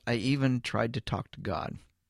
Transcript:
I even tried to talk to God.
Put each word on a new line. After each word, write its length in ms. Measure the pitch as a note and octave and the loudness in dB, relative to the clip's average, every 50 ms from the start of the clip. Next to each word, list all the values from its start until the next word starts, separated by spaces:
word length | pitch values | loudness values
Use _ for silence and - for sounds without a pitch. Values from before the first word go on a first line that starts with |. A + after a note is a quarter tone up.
| - | -2
I 80 | A#2 A#2+ | 0 0
even 480 | A#2 G2+ C3 C#3+ C#3 C3+ C3 B2+ B2 | 2 2 2 2 4 4 4 2 2
tried 320 | - - - A2+ A#2 A#2+ A#2 | 0 -2 0 0 0 0 -2
to 80 | A#2 | -4
talk 280 | - - A#2+ - - - | -4 -2 -2 -2 -4 -6
to 80 | - - | -12 -8
God. 360 | G2 G2+ E2+ E2 - - - - - _ _ _ _ | -6 -4 -2 -2 -2 -4 -8 -10 -14 _ _ _ _